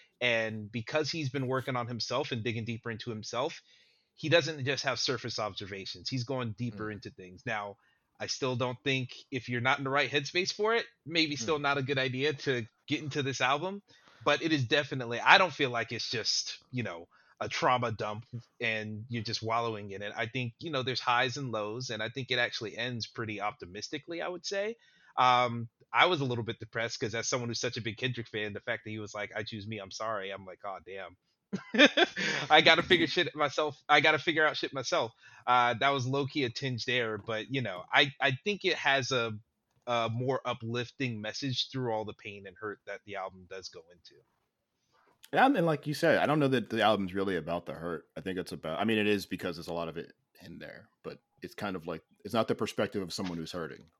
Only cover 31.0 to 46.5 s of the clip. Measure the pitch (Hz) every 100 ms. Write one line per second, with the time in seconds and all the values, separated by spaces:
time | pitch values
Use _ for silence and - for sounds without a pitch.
31 | 90 92 _ _ _ 196 - 220 294 -
32 | 381 - 170 147 143 156 165 165 - 180
33 | 160 180 156 147 147 - 151 - - 147
34 | 156 151 175 156 156 - 160 135 - 165
35 | 113 - - - 123 123 120 113 139 139
36 | 127 139 139 151 123 - 135 117 123 123
37 | 113 107 113 110 104 135 110 90 - 135
38 | 147 - 135 131 208 196 185 151 147 139
39 | 123 127 117 107 - _ _ _ - 120
40 | 113 117 127 127 123 120 113 120 117 -
41 | 127 107 107 - 139 127 - 131 123 110
42 | 104 - 110 101 98 90 107 95 101 98
43 | 104 98 95 92 90 95 90 87 87 87
44 | - 73 _ _ _ _ _ _ _ _
45 | _ _ - 160 262 247 165 147 151 147
46 | 165 101 98 156 139